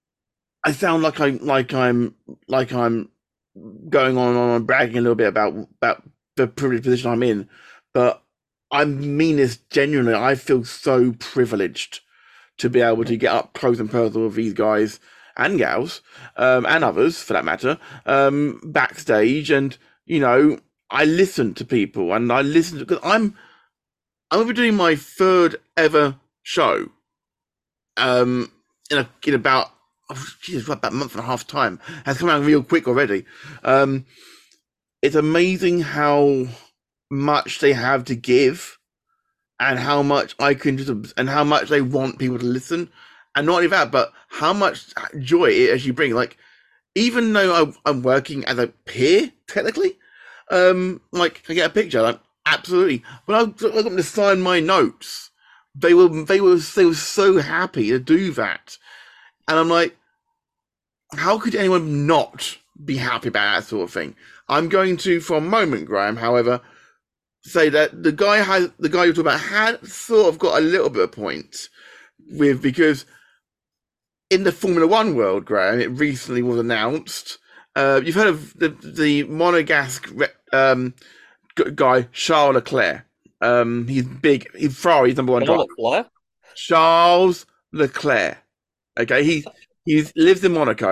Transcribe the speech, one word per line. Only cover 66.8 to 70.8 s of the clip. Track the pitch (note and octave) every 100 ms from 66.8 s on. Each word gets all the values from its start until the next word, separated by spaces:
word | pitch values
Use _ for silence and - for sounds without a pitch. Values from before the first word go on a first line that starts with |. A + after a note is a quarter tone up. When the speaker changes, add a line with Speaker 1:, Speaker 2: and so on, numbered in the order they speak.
| _ _ _ _ _ _
Speaker 1:
say | - E3+ D#3
that | D3 D3+ E3+
the | E3
guy | D3+ G3+ G#3+
has, | F#3+ F#3+ F3+ -
the | D#3
guy | F3+
you | F3
talk | E3
about | D#3 C#3
had | - G#3 A3 A#3+ -
sort | - - A3 F#3
of | D#3
got | E3+ C#3+
a |
little | D#3+ F#3